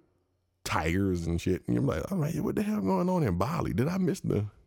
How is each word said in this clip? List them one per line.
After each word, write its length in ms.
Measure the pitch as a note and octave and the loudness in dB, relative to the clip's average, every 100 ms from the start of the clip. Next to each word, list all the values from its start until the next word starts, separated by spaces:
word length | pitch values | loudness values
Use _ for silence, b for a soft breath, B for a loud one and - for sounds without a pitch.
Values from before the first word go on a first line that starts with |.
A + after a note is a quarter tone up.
| _ _ _ _ _ _ | _ _ _ _ _ _
tigers 640 | - G#2 E2 F#2 G2 F2 E2 | -4 0 0 2 2 0 0
and 140 | E2+ | -2
shit. 220 | F#2 F2+ - | 0 -2 0
And 80 | |
you're 100 | A#2+ | 0
like, 260 | C3+ D#2 - | 0 -2 -2
"All 80 | G3 | -2
right, 160 | D3 - | -2 -2
what 160 | - G#3 | -2 -2
the 60 | |
hell 180 | G#3 G#3+ | 0 -2
going 280 | F#3+ F#3+ F3+ | 0 0 2
on 140 | F#3 | 2
in 140 | C3 F2 | 2 2
Bali? 360 | G#2+ E3+ - | 0 0 -2
Did 160 | F#2+ C#3+ | 0 0
I 100 | F#3+ | 0
miss 220 | F3 - | 0 0
the, 260 | - G2+ G#2 - | 0 0 0 -8